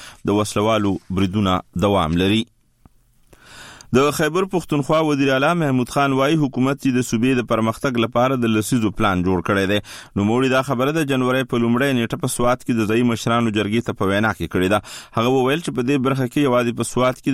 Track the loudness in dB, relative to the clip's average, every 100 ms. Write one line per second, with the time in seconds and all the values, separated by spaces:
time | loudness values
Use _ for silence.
0 | -10 -8 -2 0 0 0 0 2 0 -2
1 | -4 -2 0 0 0 0 -2 -2 2 2
2 | 2 2 2 0 -2 _ _ _ -20 _
3 | _ _ _ -20 -20 -20 -20 -20 0 2
4 | 4 2 0 0 -2 -2 -2 -2 0 2
5 | 2 2 2 2 2 2 0 0 0 0
6 | 0 2 2 2 0 0 0 0 0 0
7 | 0 0 0 0 0 -2 -2 -2 -2 0
8 | 0 0 0 0 0 0 0 0 0 0
9 | 0 0 0 0 0 0 0 -2 -4 -14
10 | -8 -2 0 2 2 0 -2 -2 -2 -2
11 | -2 0 0 0 -2 -2 0 2 2 0
12 | -2 -4 -6 -2 0 0 -2 -2 0 2
13 | 2 0 0 0 0 0 0 -2 -2 -2
14 | 0 0 0 -2 -4 -2 0 0 -2 -14
15 | -8 -2 0 2 0 -2 -4 -4 0 0
16 | 0 0 -2 0 2 2 0 -2 -4 0
17 | 0 0 -2